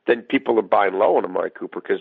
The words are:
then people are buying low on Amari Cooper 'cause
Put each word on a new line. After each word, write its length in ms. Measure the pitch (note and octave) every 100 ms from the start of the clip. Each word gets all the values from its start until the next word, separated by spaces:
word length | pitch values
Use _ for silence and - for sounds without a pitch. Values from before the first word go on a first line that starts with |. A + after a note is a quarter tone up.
| -
then 160 | C3
people 360 | - C3 - A2+
are 40 |
buying 320 | F#2+ G#2 G2
low 220 | F#2+ G#2+ D3+
on 80 |
Amari 260 | F#2+ F2+ F2
Cooper 300 | - F#2+ F2+
'cause 200 | - G2